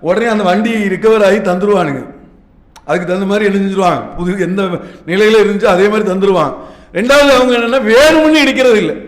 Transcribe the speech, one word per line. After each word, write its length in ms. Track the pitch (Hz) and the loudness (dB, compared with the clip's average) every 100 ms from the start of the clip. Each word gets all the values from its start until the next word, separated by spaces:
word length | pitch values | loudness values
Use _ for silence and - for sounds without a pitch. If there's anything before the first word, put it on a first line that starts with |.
| - | -2
உடனே 180 | 208 233 | -2 0
அந்த 120 | 214 185 | 0 0
வண்டி 240 | 196 220 220 202 | 0 -2 -2 -4
ரிகவர் 300 | 185 220 220 196 | 0 0 2 2
ஆகி 100 | 214 202 | 2 0
தந்துருவானுங்க. 560 | 180 202 196 160 131 - - - _ _ _ _ - - | -2 0 0 -2 -6 -12 -20 -20 _ _ _ _ -20 -6
அதுக்கு 180 | 170 175 | -4 -4
தகுந்த 200 | 185 196 | -4 -2
மாதிரி 160 | 208 208 | 0 0
என்ன 100 | 196 | 0
செஞ்சிருவான், 400 | 196 190 180 135 110 160 | -2 0 0 -2 -8 -8
புது 280 | 175 190 175 | -6 -4 -4
எந்த 160 | 196 190 175 - - - | -4 -4 -6 -12 -18 -6
நிலையில 300 | 185 214 220 | 0 4 4
இருந்துச்சோ 280 | 196 202 214 | 2 0 0
அதே 140 | 180 202 | 2 2
மாதிரி 140 | 214 196 | 0 -2
தந்துருவான். 440 | 185 202 180 143 - - - - 170 | -2 0 0 -2 -6 -18 -20 -10 -6
ரெண்டாவது, 320 | 240 285 285 254 | 2 4 4 4
அவங்க 160 | 254 240 | 2 0
என்னன்னா, 220 | 233 262 214 | 0 -2 2
வேணும்னு 500 | 233 311 320 311 311 | 4 4 4 2 2
இடிக்கிறது 340 | 269 254 262 214 | 2 2 2 2
இல்லை 140 | 175 - | 0 -8